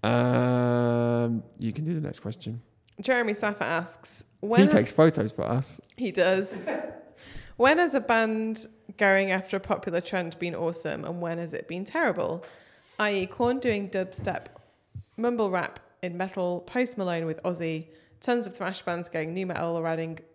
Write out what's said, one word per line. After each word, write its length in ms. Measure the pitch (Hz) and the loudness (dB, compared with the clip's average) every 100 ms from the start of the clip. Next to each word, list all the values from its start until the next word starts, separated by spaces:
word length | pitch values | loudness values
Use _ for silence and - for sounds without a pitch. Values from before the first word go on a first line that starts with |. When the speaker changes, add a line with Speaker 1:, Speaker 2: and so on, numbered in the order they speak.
Speaker 1:
Um, 1400 | 104 120 123 123 123 123 123 120 120 120 120 120 120 117 - - | 4 4 4 4 4 4 4 4 4 2 2 2 2 0 -4 -6
you 140 | 113 | -6
can 100 | 110 156 | -4 -4
do 80 | |
the 80 | 170 | -4
next 180 | 151 - | -4 -6
question. 420 | 101 107 - 117 - _ _ _ | -10 -8 -8 -10 -12 _ _ _
Speaker 2:
Jeremy 320 | 202 254 226 | 0 0 2
Saffer 280 | 208 214 202 | 0 -2 -2
asks, 640 | 117 165 175 - - - - _ | -2 -2 -4 -10 -10 -12 -12 _
when 200 | 202 233 | 2 6
Speaker 1:
He 60 | 294 | 8
takes 240 | 302 104 | 8 2
photos 400 | - 160 156 107 | 6 6 6 -2
for 120 | - - | -2 0
us. 340 | 123 131 - - - | 0 -2 -8 -20 -6
Speaker 2:
He 160 | 240 | -4
does. 500 | 185 175 190 196 196 - | 2 4 4 0 -4 -6
<laughs> 60 | - - - - - - - - - | -6 -6 -12 -20 -20 -16 -16 -16 2
When 200 | 247 311 | 4 6
has 180 | 349 269 | 4 2
a 60 | |
band 680 | 220 226 220 220 220 220 - - _ - | 2 2 4 0 -2 -6 -10 -20 _ 0
going 340 | 202 190 196 | 4 4 4
after 240 | 190 190 196 | 0 -2 -6
a 60 | |
popular 400 | 190 208 - 170 | -2 -4 0 -2
trend 360 | 175 190 170 165 | -2 -4 -4 -4
been 140 | 175 | -6
awesome, 520 | 165 165 170 156 147 160 | -2 -4 -2 -4 -6 -6
and 160 | 175 | -6
when 160 | 170 165 | -4 -4
has 160 | 170 | -6
it 160 | 156 - | -8 -6
been 160 | 175 196 | -8 -4
terrible? 580 | 311 302 175 87 170 - - - - _ _ | 0 0 0 -2 -4 -8 -20 -20 -20 _ _
I 140 | 208 | 0
E, 120 | 202 190 | 0 -2
Korn 320 | - 240 262 | 0 0 2
doing 280 | 254 208 196 | 0 0 -2
dubstep, 580 | 196 185 - - - - - _ _ _ - - - | -4 -4 -6 -6 -6 -8 -20 _ _ _ -18 -16 -4
mumble 340 | 233 240 208 | -2 0 0
rap 300 | 185 165 - - _ | 0 -2 -6 -20 _
in 140 | 180 175 | -8 -4
metal, 420 | 190 185 180 175 175 | -6 -2 -2 -2 -4
Post 300 | 247 254 247 | -2 -2 -2
Malone 280 | 185 170 165 | -2 -2 -2
with 160 | 160 | -2
Ozzy, 440 | - 170 165 160 160 - _ _ | -4 -2 -2 -4 -8 -18 _ _
tons 260 | - 240 208 | -2 0 0
of 120 | 185 | -6
thrash 240 | 180 190 | -6 -4
bands 260 | - 170 170 | -4 -4 -4
going 260 | 165 160 | -4 -4
nu 120 | 175 185 | -4 -4
metal 320 | 175 170 170 | -2 -2 -2
or 100 | 165 | -2
adding 320 | 160 165 160 - | -2 -4 -8 -14